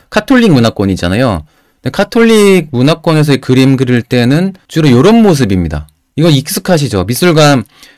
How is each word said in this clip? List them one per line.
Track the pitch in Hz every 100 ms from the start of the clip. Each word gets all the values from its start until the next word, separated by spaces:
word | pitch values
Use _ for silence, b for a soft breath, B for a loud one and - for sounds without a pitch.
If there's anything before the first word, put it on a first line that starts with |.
| b
카톨릭 | - - 254 233
문화권이잖아요. | 139 113 - 98 87 87 98 131 87 76 _ _ _
근데 | -
카톨릭 | - 196 233 226 220 202 185 -
문화권에서의 | 120 131 165 - 156 151 131
그림 | - 131 131 131
그릴 | 127 123
때는 | 110 127 120 147 190 185 _
주로 | 156 151
요런 | 120 165 233
모습입니다. | 214 147 117 98 85 76 76 _ _ -
이거 | 170
익숙하시죠? | 143 - - - 175 139 98
미술관 | 92 123 180 156 147 139 104 b b